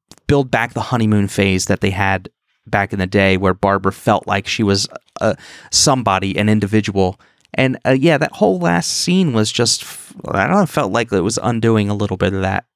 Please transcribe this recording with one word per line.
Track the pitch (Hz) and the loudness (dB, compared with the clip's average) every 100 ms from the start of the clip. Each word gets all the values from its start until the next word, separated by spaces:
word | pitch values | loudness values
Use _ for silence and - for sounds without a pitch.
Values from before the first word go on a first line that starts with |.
| _ - - | _ -12 -2
build | 143 131 | 0 0
back | 120 117 | -2 -2
the | - | -4
honeymoon | 107 123 110 104 98 | -4 0 2 2 0
phase | - 98 92 - | 0 0 0 0
that | 98 | -2
they | 98 | -2
had | 95 98 92 92 _ _ _ - | 0 -2 -2 -6 _ _ _ -4
back | 104 98 | -2 -2
in | 104 | -4
the | 92 | -2
day | 101 95 92 | 2 2 2
where | 95 | 2
Barbara | 92 101 98 95 | 2 0 2 0
felt | - - 101 - | -2 0 0 0
like | 98 - | -4 -4
she | - | -2
was, | 104 98 - - _ - | 0 0 -2 -10 _ -4
uh, | 107 - - - - | -2 -4 -10 -20 -4
somebody, | - 151 131 107 95 98 82 | 0 2 2 2 0 0 0
an | 107 | 2
individual. | 107 101 107 101 98 92 92 _ _ _ | 2 2 0 0 0 0 -2 _ _ _
And, | - 131 131 | -2 -2 0
uh, | - 131 | 0 2
yeah, | 135 147 | 4 2
that | 151 | 0
whole | - 208 185 | 0 0 2
last | 170 170 - | 0 0 -2
scene | - - 185 175 | -4 0 2 2
was | 117 107 | 2 0
just, | - 117 - | 0 0 -2
f-, | - - - - - | -6 -18 -20 -16 -6
I | 98 110 | -2 0
don't | 190 | 2
know, | 175 | 0
felt | - 113 | 0 -2
like | 110 120 | -2 0
it | 98 | -2
was | 87 - | -2 -2
undoing | - 117 113 110 101 | -2 0 2 2 0
a | |
little | 104 101 95 | -2 -4 -2
bit | 98 | -2
of | 95 | -2
that. | 95 95 - | -2 -4 -6